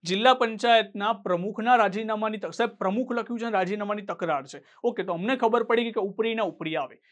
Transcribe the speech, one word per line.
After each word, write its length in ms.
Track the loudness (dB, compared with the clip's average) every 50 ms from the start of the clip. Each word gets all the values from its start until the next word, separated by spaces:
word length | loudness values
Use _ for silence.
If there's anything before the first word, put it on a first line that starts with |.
| -6
જિલ્લા 300 | -4 0 4 6 6 6
પંચાયતના 800 | 6 2 -2 -2 0 4 6 6 6 4 2 -4 -4 -2 -2 -2
પ્રમુખના 600 | -2 -2 -2 -2 0 -2 -4 -6 -2 2 4 6
રાજીનામાની 640 | 6 6 4 2 -2 -4 -4 -2 -2 -2 -4 -4 -4
તક-, 140 | -8 -6
સાહેબ 180 | -2 -2 -2 -2
પ્રમુખ 420 | -2 -4 -2 -2 0 -2 -2 -2
લખ્યું 280 | -2 -4 -4 -4 -6 -6
છે, 100 | -4 0
રાજીનામાની 520 | 0 0 0 0 -2 -2 -2 -4 -4 -4
તકરાર 440 | -6 -8 -6 -4 -2 0 0 -2 -2
છે. 180 | -6 -14 -18 -18 _ _ _ -4
ઓકે, 200 | -2 -2 -2 -4
તો 100 | -4 -4
અમને 220 | -4 -2 -2 0
ખબર 280 | 2 2 2 2 2 2
પડી 200 | 2 2 2 2
ગઈ 80 | 0
કે 80 | -2 -4
ઉપરીના 440 | -4 -4 -2 -2 -2 -2 0 -2 -2
ઉપરી 320 | -4 -4 -6 -6 -4 -4
આવે. 260 | -4 -6 -6 -10 -18 _ _